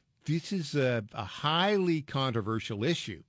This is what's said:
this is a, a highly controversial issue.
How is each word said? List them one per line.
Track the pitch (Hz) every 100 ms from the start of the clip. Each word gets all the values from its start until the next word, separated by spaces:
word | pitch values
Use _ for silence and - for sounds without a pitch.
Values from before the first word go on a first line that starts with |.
| _ _ -
this | 160 -
is | 196 147 147
a, | 127 117 104
a | -
highly | 98 - 147 165 202 202 180 160
controversial | - 135 131 117 101 113 - 101
issue. | 139 165 - 82